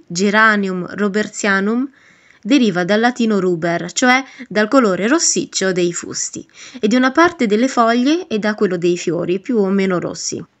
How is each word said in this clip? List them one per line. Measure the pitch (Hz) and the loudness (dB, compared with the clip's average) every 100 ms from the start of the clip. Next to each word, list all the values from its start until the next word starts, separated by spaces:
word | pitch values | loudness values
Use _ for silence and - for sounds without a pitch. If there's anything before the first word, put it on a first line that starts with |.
| - | -8
Geranium | 175 202 208 220 208 196 185 175 | -2 0 4 4 4 0 -4 -6
robertianum | - 208 196 214 - 214 196 202 233 269 _ _ _ _ _ | -4 -2 -2 -4 -4 -2 0 0 -2 -4 _ _ _ _ _
deriva | 202 277 233 175 | 0 2 4 2
dal | 175 208 | 0 2
latino | 233 254 226 208 | 2 0 0 2
ruber, | 185 175 170 170 175 | 0 0 -2 -4 -4
cioè | - 254 254 269 - 247 | -2 2 2 0 -14 -6
dal | 190 214 | -2 2
colore | 277 226 180 202 | 4 4 2 0
rossiccio | 320 - - 156 - 190 | 0 0 -2 -4 -2 -2
dei | 180 175 | 0 -2
fusti, | 170 - - - - - - - 254 | -2 -8 -8 -10 -10 -16 -20 -20 -4
e | 214 | 0
di | 247 | 2
una | 262 | 2
parte | 269 339 349 233 | 4 2 2 0
delle | 208 262 | 2 0
foglie | 262 226 233 247 330 381 | 2 2 2 2 0 -2
e | 220 | -4
da | 208 208 | -2 0
quello | 208 180 | -2 0
dei | 175 175 | 0 0
fiori, | - 170 170 185 | -2 -2 -2 -4
più | - 240 | -2 0
o | 190 | 0
meno | 196 190 175 | 2 0 0
rossi. | 160 90 - - 170 _ | -4 -6 -8 -8 -10 _